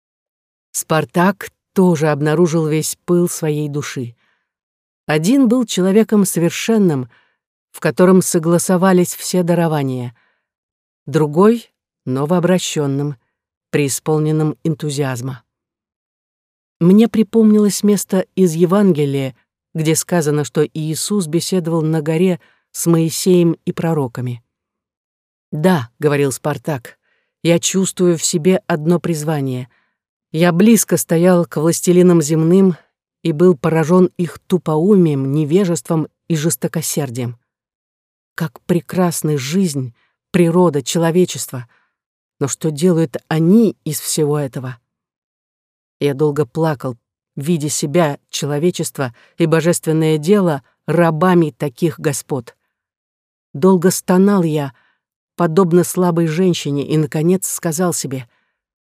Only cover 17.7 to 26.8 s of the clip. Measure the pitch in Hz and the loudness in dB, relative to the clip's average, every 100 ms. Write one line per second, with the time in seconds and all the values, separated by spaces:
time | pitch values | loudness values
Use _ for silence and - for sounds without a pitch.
17.7 | - 202 196 - 190 - - 185 160 175 | 0 0 0 0 -4 -2 0 0 2 2
18.7 | 196 202 151 143 139 135 - _ _ _ | 4 2 2 0 -2 -6 -10 _ _ _
19.7 | 160 156 156 - 175 147 147 143 - 151 | -6 -2 -2 0 -2 0 -2 -2 -2 -2
20.7 | 160 156 151 - 208 160 165 - 190 165 | -2 -6 -6 -4 -4 -2 -4 -2 -4 -2
21.7 | 165 156 160 151 160 185 170 _ _ _ | -2 -2 -2 -2 0 0 -2 _ _ _
22.7 | - 170 165 165 - 190 180 170 156 - | -6 0 2 0 -2 2 4 2 0 -6
23.7 | - 170 156 127 127 123 120 _ _ _ | -6 -4 -2 -4 -6 -8 -10 _ _ _
24.7 | _ _ _ _ _ _ _ - 151 175 | _ _ _ _ _ _ _ -12 -2 0
25.7 | 170 117 - 151 143 139 - 151 135 - | 0 -4 -4 -2 0 -2 -2 -6 -6 -6
26.7 | 135 | -8